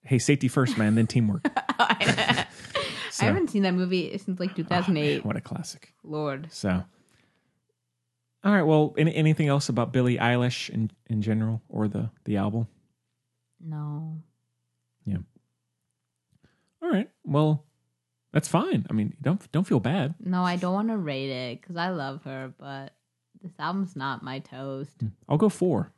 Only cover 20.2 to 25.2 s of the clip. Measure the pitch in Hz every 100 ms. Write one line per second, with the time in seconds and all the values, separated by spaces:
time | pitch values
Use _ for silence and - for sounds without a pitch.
20.2 | 185 180 180 180 180 190 220 220 156 135
21.2 | 135 127 127 117 - 170 180 175 139 135
22.2 | 135 135 131 - 139 139 135 _ _ _
23.2 | _ - 175 - 151 190 185 143 135 120
24.2 | - 135 - 131 139 135 147 _ 107 -